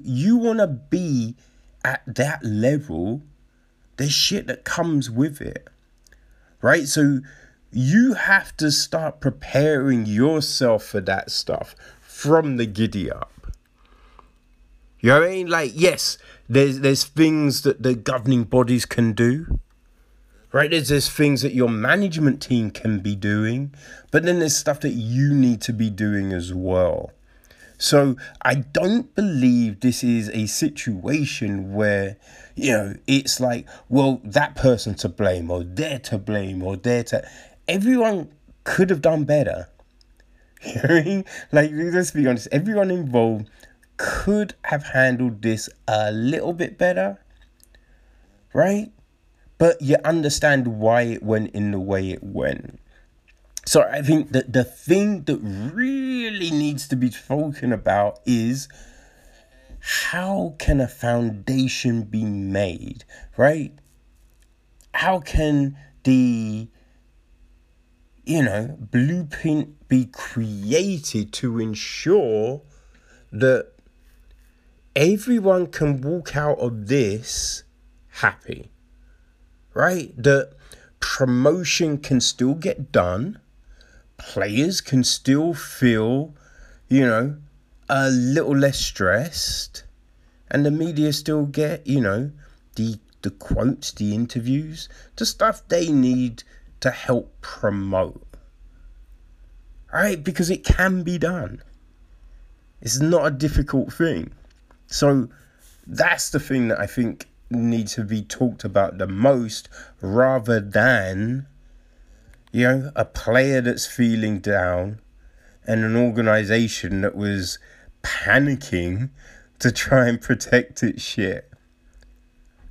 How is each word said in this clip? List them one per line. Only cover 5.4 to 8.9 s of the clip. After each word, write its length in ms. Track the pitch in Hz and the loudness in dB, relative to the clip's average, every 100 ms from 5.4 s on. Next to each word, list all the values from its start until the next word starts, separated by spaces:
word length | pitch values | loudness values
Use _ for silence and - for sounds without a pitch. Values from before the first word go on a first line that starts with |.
it, 280 | - - - _ _ _ _ _ _ _ _ - | -12 -12 -16 _ _ _ _ _ _ _ _ 0
right? 240 | 117 165 139 | 4 4 2
So 320 | 156 143 135 143 - - _ _ | 2 2 2 -4 -20 -20 _ _
you 420 | 113 127 202 262 | -2 2 4 4
have 420 | 214 - 196 - - | 2 2 2 0 -2
to 120 | 156 | 0
start 500 | - - | 0 -2